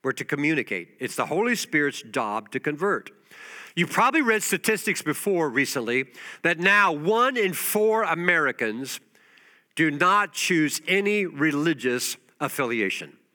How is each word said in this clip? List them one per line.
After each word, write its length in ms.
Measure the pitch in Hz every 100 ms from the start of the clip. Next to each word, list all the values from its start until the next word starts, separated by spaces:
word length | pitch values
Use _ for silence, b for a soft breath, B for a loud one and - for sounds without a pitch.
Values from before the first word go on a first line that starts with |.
We're 100 | 135
to 120 | - -
communicate. 640 | 143 147 156 110 95 87 _
It's 160 | 127 -
the 120 | 120
Holy 280 | 160 240 233
Spirit's 460 | - 156 143 -
job 480 | 117 131 110 107 107
to 80 | 131
convert. 520 | 151 147 196 139 - _ B B B B B -
You 100 | 175
probably 380 | - 233 320
read 180 | 240 214
statistics 640 | - 185 - 214 - 175
before 460 | 151 143 202 180 151
recently 560 | 120 135 139 113 123 131 B B B
that 160 | 170 170
now 340 | 180 208 196
one 460 | 151 160 220 254 247
in 160 | 196
four 480 | 156 - 214 214 220
Americans 1000 | 196 165 175 170 143 - 113 110 135 - _ b b b b b b -
do 140 | 160
not 420 | 143 180 202 196
choose 480 | - - 170 151 - -
any 380 | 190 202 208 180
religious 920 | 143 151 143 165 147 123 123 - - _ _
affiliation. 760 | 143 - 127 120 98 - 73 - _